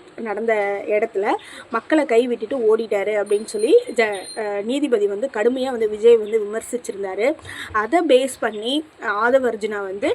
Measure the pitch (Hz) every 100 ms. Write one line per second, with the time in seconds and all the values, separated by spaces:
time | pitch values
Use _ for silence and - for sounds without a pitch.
0 | - - 220 202 226 214 202 202 - 208
1 | 226 - 214 403 - - - 226 - 311
2 | 277 233 254 233 214 277 220 226 220 202
3 | 196 214 202 208 220 208 247 480 - 240
4 | 214 196 - - 208 202 214 277 277 220
5 | 202 202 262 214 233 254 262 240 214 214
6 | 233 226 208 220 208 220 - 240 - 196
7 | 196 185 254 320 - - - 214 220 339
8 | 339 254 262 - 233 214 226 294 320 -
9 | 226 202 233 269 247 214 208 208 196 202
10 | 294